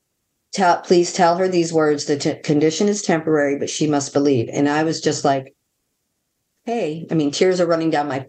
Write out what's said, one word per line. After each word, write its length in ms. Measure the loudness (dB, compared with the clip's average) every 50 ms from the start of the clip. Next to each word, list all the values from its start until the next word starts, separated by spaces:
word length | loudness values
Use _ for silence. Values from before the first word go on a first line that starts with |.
| _ _ _ _ _ _ _ _ _ _ -4
"Tell, 240 | 0 2 2 2 2
please 320 | 2 2 4 4 4 2
tell 240 | 0 2 2 2 2
her 100 | 2 0
these 280 | 0 0 0 0 0 0
words, 320 | 0 2 2 0 -2 -2
the 100 | -4 -4
t-, 200 | -2 -2 -4 -4
condition 520 | -4 -2 0 0 2 2 2 0 0 0 0
is 140 | 0 -2
temporary, 560 | -2 -2 -2 -2 0 0 0 2 2 0 -2 -4
but 100 | -6 -6
she 180 | -4 -2 -2
must 280 | 0 0 -2 -2 -2 -2
believe." 340 | 0 2 2 2 0 0 -2
And 160 | -2 -2 0
I 180 | 0 0 0 0
was 180 | -2 -2 -2
just 240 | -2 -2 -2 0 0
like, 280 | 0 0 0 -4 -10 _ _ _ _ _ _ _ _ _ _ _ _ _ _ _ _ _ _ _ _ _ _ -8
"Hey," 420 | -6 -4 -4 -2 -4 -6 -6 -6 -2
I 40 | 0
mean, 180 | 0 0 0
tears 280 | 2 2 2 2 2 2
are 60 | 2
running 240 | 2 0 0 0 0
down 180 | 0 0 -2 -2
my 120 | -4 -6 -4